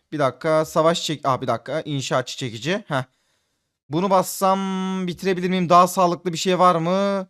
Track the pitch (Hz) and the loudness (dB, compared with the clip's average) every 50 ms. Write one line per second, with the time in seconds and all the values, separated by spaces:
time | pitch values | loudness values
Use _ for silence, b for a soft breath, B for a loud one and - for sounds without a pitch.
0 | _ _ - 151 147 131 123 - - 165 156 156 160 156 - 170 156 160 170 165 | _ _ -2 0 0 0 0 -2 -2 0 2 2 0 0 0 2 2 4 2 0
1 | - - 156 135 - 135 131 120 131 123 117 113 - - 131 160 - - 147 139 | -2 -4 -6 -2 0 0 0 0 0 -2 -2 -2 -4 -6 -6 -6 -6 -4 -6 -6
2 | 127 - 160 131 123 - - - 139 123 107 113 107 147 185 208 214 - 156 131 | -4 -2 -2 -2 -2 -4 -6 -8 -8 -8 -8 -8 -4 -4 -4 -4 -4 -4 -4 -4
3 | 127 - _ _ _ _ _ _ _ _ _ _ _ _ _ _ _ _ 131 160 | -4 -6 _ _ _ _ _ _ _ _ _ _ _ _ _ _ _ _ -2 -2
4 | 185 202 196 185 185 - - - 196 190 190 196 196 190 190 190 190 190 190 185 | 0 2 2 2 2 0 -2 0 0 2 2 2 0 -2 -4 -4 -4 -4 -4 -4
5 | 185 175 170 - - 190 190 175 180 185 185 185 180 151 175 175 180 180 185 196 | -4 -4 -6 -4 -2 -2 -2 0 0 0 0 0 2 4 6 6 6 4 4 2
6 | 185 175 170 147 - 185 170 165 - 190 180 170 180 180 175 165 160 170 185 190 | 2 2 0 -2 -4 -6 -6 -2 -2 0 2 4 4 4 4 4 0 0 0 0
7 | 196 202 196 196 185 185 | 0 0 -2 -4 -6 -8